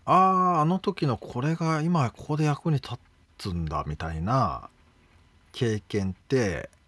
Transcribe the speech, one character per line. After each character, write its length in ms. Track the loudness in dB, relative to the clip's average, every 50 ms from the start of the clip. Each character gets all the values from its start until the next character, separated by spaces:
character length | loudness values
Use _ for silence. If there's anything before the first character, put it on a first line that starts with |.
| 0
あ 480 | 2 4 6 6 6 4 4 4 4 4 4
ー、 40 |
あ 40 | 4
の 140 | 2 2 0
時 260 | 0 -2 -2 0 0
の 120 | 0 0 -2
こ 220 | -4 -8 -6 -4
れ 120 | -2 -2 -2
が 280 | 0 0 0 0 0
今 280 | 0 2 2 2 2 0
こ 160 | -2 -6 -6 -4
こ 80 | -2 0
で 80 | 2
役 260 | 2 0 0 0 0
に 60 | 0 0
立 180 | 0 -4 -12 -12 _ _ _ _ _ _ _ -10
つ 120 | -6 -4 -2
ん 120 | -2 -2
だ 180 | -2 -2 -4 -4
み 100 | -4 -6
た 160 | -6 -6 -6
い 120 | -4 -4 -2
な 460 | 0 2 2 2 0 -2 -6 -10 -16 _ _ _ _ _ _ _ _ _ -20 _ _ _ _ _ _
経 280 | -6 -2 -2 0 0 -2
験 340 | -4 -4 -4 -2 -2 -2 -4 -6
っ 80 | _ -2
て 440 | 0 0 2 0 -2 -4 -8 -12 _ -18 _